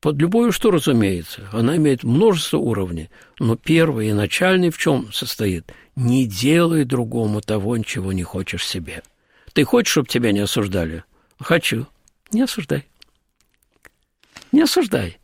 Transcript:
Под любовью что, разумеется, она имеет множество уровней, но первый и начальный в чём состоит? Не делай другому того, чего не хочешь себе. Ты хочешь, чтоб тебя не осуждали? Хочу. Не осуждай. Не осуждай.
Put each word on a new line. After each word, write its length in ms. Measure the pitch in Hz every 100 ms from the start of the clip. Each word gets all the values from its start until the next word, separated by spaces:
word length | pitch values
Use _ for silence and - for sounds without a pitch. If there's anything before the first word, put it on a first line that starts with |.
| 151
Под 140 | 143
любовью 320 | 165 220 240
что, 180 | 190 226
разумеется, 760 | 175 143 120 101 90 80 - 98
она 240 | 113 117 165
имеет 300 | 151 127 123
множество 540 | 127 220 180 - 160
уровней, 500 | 131 107 92 82 78 - - -
но 180 | 113 113
первый 500 | - 165 165 120 107
и 60 |
начальный 560 | 104 104 - 185 185 180
в 80 | 160
чём 340 | 175 135 110
состоит? 640 | - 127 - 107 90 - - _ -
Не 280 | 120 127 123
делай 600 | 92 127 165 170 165 131
другому 560 | 127 113 120 110 104
того, 360 | - 107 98 120
чего 340 | 107 - 95
не 100 | 95
хочешь 420 | 85 92 95 90 -
себе. 380 | 98 80 - _ _ _ _ -
Ты 140 | - 143
хочешь, 260 | 240 226
чтоб 160 | - 127
тебя 240 | 123 120
не 80 | 101
осуждали? 640 | 101 - 101 95 82 82 - _ _ _
Хочу. 460 | - 170 - 113 131 _ _ _ _
Не 120 | 214
осуждай. 440 | 254 - 160 143 - _ _ _ _ _ _ _ _ _ - _ _ _ _ - -
Не 80 | 277
осуждай. 560 | 320 - 247 131 92 -